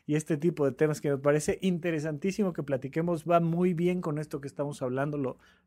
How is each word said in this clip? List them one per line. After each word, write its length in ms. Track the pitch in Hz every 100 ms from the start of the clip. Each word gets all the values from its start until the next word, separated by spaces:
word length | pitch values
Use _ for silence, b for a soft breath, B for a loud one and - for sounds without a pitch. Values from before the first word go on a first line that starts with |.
| B
y 80 |
este 220 | 151 - 151
tipo 300 | 170 170 139
de 60 |
temas 280 | 123 156 147
que 100 | 151
me 80 | 139
parece 400 | 143 151 151 190
interesantísimo 880 | 185 175 175 160 156 147 196 190 190
que 100 | 170
platiquemos. 600 | 139 131 135 160 170 170
Va 160 | 170 170
muy 320 | 170 170 180
bien 300 | 165 175 180
con 160 | 175 151
esto 220 | 156 147
que 80 | 135
estamos 340 | - 143 143
hablando, 360 | 131 127 147 147
lo, 200 | 127 - b b